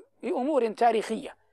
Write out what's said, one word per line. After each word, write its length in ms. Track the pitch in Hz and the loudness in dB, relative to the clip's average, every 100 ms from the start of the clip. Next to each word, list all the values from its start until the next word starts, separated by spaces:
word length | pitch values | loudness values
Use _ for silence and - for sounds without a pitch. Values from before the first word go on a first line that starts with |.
| - _ | -6 _
لأمور 440 | 226 330 262 294 226 | -4 -2 0 0 0
تاريخية، 680 | 190 233 226 - 220 - - _ | 2 4 2 -2 -6 -8 -18 _